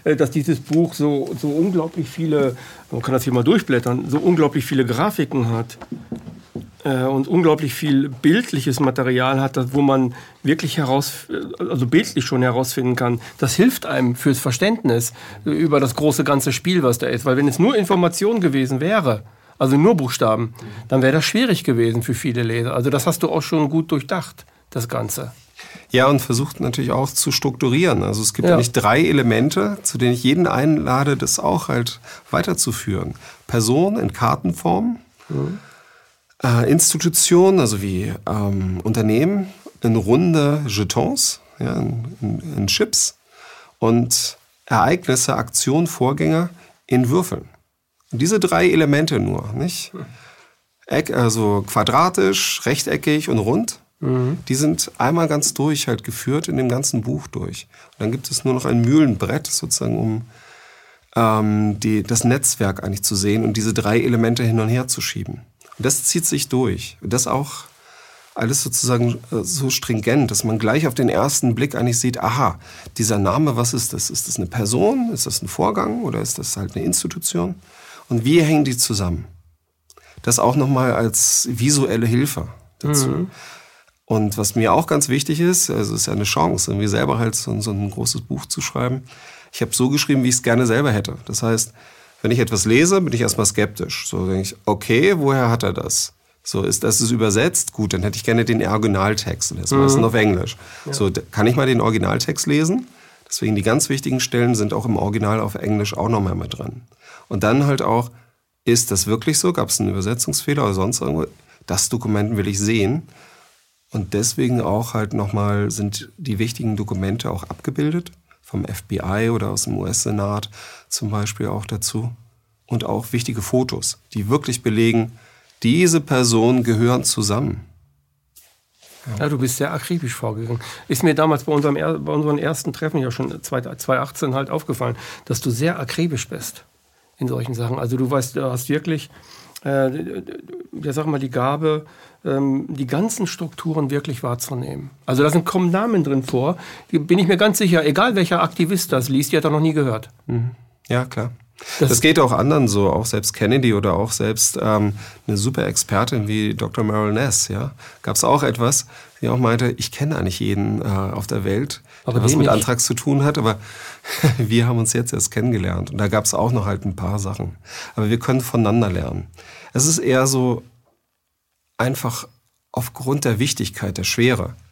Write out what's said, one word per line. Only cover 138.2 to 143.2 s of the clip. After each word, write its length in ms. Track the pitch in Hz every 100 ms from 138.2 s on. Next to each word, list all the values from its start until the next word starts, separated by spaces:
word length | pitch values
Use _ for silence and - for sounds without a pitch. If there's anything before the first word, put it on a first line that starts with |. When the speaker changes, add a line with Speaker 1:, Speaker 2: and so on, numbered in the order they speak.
| 127 -
Speaker 1:
du 160 | 135
hast 180 | 123 -
wirklich, 400 | 143 165 156 - - - - - - 143
äh, 240 | 139 131 135 165 -
ja, 720 | - - - - - - 147
sag 140 | 135 156
mal, 120 | 143
die 100 | 135
Gabe, 540 | 123 127 147 156 151 151 - - _
ähm, 420 | - 139 139 135 -
die 180 | 143 131
ganzen 400 | 139 220 -